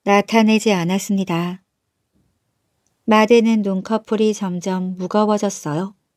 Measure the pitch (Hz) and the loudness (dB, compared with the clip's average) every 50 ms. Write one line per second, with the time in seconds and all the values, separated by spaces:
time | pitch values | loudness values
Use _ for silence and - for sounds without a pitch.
0 | - 208 202 202 202 - 226 226 220 214 220 214 - 226 202 180 165 170 190 196 | 0 2 4 4 2 2 2 2 4 4 2 2 2 0 0 0 0 -2 -2 -4
1 | - - 202 196 190 185 170 165 175 175 185 - _ _ _ _ _ _ _ _ | -2 -2 -4 -4 -2 -2 -4 -4 -4 -6 -8 -12 _ _ _ _ _ _ _ _
2 | _ _ _ _ _ _ _ _ _ _ _ _ _ _ _ _ _ _ _ _ | _ _ _ _ _ _ _ _ _ _ _ _ _ _ _ _ _ _ _ _
3 | - 226 214 214 214 214 240 233 220 226 226 214 196 196 190 190 190 - 220 220 | -2 2 4 4 6 6 4 4 4 2 0 0 0 -2 -4 -4 -4 -4 -6 -6
4 | 220 - 220 208 220 214 208 - 208 185 180 175 - 196 185 185 185 185 180 180 | -4 -4 -2 0 0 0 0 -2 -6 -6 -6 -6 -6 -4 -4 -4 -4 -6 -6 -8
5 | 185 180 - 214 214 208 208 208 208 196 196 - - 151 147 160 190 202 - _ | -8 -2 0 0 0 2 0 -2 -2 -4 -6 -6 -8 -6 -6 -6 -6 -8 -10 _
6 | _ _ _ | _ _ _